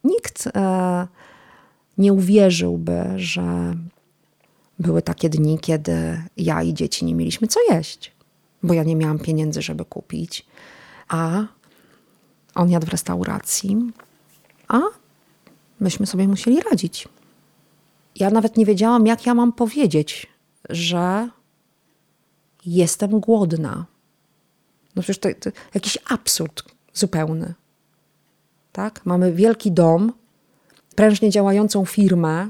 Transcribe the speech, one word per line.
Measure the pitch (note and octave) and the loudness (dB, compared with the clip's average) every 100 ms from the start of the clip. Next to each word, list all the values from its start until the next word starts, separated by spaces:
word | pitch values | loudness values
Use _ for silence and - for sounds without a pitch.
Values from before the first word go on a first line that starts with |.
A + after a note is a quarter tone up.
Nikt, | C4 F#4+ - - - G3+ | 0 -2 -4 -10 -6 -2
e, | F#3+ F#3 F3+ F3+ F3+ _ - - - - _ _ _ - | 0 0 0 -2 -4 _ -20 -20 -20 -20 _ _ _ 2
nie | G3+ | 4
uwierzyłby, | G3 F#3 G#3 F#3+ E3+ F3 E3+ E3 F3 F3+ F#3+ | 4 6 6 6 4 -2 -2 -2 -4 -4 -6
że | F3 F3 F3 F3 F3 E3+ E3+ _ _ _ _ _ _ _ _ - | -6 -4 -4 -2 -4 -6 -10 _ _ _ _ _ _ _ _ -6
były | E3+ E3 | -2 0
takie | - E3+ E3 | -2 -4 -2
dni, | D#3 D3+ D#3 | 2 0 0
kiedy | - D#3+ D#3+ E3 E3 E3 E3+ - | -2 -2 -2 -2 -2 -6 -10 -6
ja | E3 D#3 | -2 0
i | - | -2
dzieci | D#3 D#3+ - | -2 -4 -4
nie | A#2+ | -4
mieliśmy | - E3 - A3 | -2 -4 -4 0
co | A4 A#4+ | 2 4
jeść, | E3 D3+ - - _ _ _ _ _ | 2 0 -14 -20 _ _ _ _ _
bo | E3+ | 0
ja | E3+ | 0
nie | D#3 D#3+ | 2 0
miałam | D#3 D3+ | 0 -2
pieniędzy, | E3 D#3 D#3 D3+ | -2 -2 -2 -6
żeby | - D#3 | -8 -10
kupić, | - - _ - A#2+ - _ - - - - - - | -10 -14 _ -10 -10 -12 _ -20 -20 -20 -20 -20 -8
a | E3 E3 F3+ G#3+ _ _ _ _ _ _ _ _ _ _ | -4 -2 -4 -6 _ _ _ _ _ _ _ _ _ _
on | - F3 | 0 2
jadł | E3+ D#3+ | 2 0
w | |
restauracji, | E3+ - F3 F3+ - - - G3 G#3 A#3+ - _ _ _ _ _ _ _ | -6 -6 -6 -4 -6 -6 -6 -2 -2 -4 -10 _ _ _ _ _ _ _
a | A#3+ F#4+ - _ _ _ _ _ _ _ _ | 0 0 -6 _ _ _ _ _ _ _ _
myśmy | F#3+ - G3+ | -4 -2 -4
sobie | F#3 G3 | 0 0
musieli | G3 A#3 C#4 | 0 2 0
radzić. | A4 C4 E3+ - - _ _ _ _ _ _ _ _ _ _ - | 2 -2 -2 -8 -18 _ _ _ _ _ _ _ _ _ _ -4
Ja | G3 | 2
nawet | A3 A3 A3+ | 2 2 4
nie | G#3+ | 4
wiedziałam, | F#3+ A3 A#3+ A3 | 4 4 4 4
jak | A3+ B3 | 2 2
ja | |
mam | A#3+ A#3+ | 2 2
powiedzieć, | A3+ A#3 C#4 A3+ D3+ D3+ - - _ _ _ - | 0 -2 2 2 2 -2 -8 -16 _ _ _ -10
że | E3+ E3+ F3 F3+ G3 A#3 _ _ _ _ _ _ _ _ _ _ _ _ _ F3 | -6 -4 -2 -2 -2 -6 _ _ _ _ _ _ _ _ _ _ _ _ _ -2
jestem | F3 E3+ - G3+ G#3+ | 2 2 0 0 0
głodna. | F#3+ A3+ F3+ D#3+ D3+ - E3+ _ _ _ _ _ _ _ _ _ _ F#3 | 2 2 2 -2 -4 -8 -12 _ _ _ _ _ _ _ _ _ _ -8
No | |
przecież | F3+ G3 | -6 -4
to, | G3+ - - | -4 -4 -10
to | - - | -10 -8
jakiś | G3+ - - - | -6 -6 -8 -6
absurd | A#3+ - - D#3+ - - _ _ | -6 -2 -4 -4 -10 -18 _ _
zupełny. | - F#3+ E3 D#3 D#3+ E3 E3+ _ _ _ _ _ _ _ _ _ _ _ | -4 -2 0 -2 -4 -8 -12 _ _ _ _ _ _ _ _ _ _ _
Tak? | - G#3 - | -8 -8 -8
Mamy | F3+ F3+ F3+ | -2 0 2
wielki | E3+ A3 A3+ G#3 | 4 2 2 0
dom, | F3 E3 E3+ A3 - _ _ _ _ _ _ _ - | 4 4 4 2 -4 _ _ _ _ _ _ _ 4
prężnie | G#3+ G3+ G#3+ | 4 6 2
działającą | G3+ G3 G3+ G#3+ G3+ | 4 2 2 2 0
firmę. | F#3 - G3 F3 E3 D#3+ | -2 2 4 4 2 -2